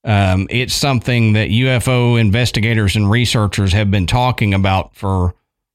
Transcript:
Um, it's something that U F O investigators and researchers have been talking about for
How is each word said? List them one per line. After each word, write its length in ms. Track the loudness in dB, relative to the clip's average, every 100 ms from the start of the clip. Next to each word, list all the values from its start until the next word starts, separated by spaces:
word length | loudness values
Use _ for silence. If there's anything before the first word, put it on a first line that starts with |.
Um, 420 | 0 0 2 0 -2
it's 240 | -4 -4
something 600 | -4 -2 -2 -2 0 2
that 160 | 2 0
U 180 | 0 0
F 180 | 0 0
O 280 | 0 2 2
investigators 800 | 2 2 0 -2 0 0 0 0
and 120 | 0
researchers 640 | 2 0 0 -2 0 0
have 180 | 0 0
been 160 | 0 0
talking 460 | 0 0 0 0
about 420 | 0 0 0 -4 -8
for 380 | -4 0 -2 -4 _ _ _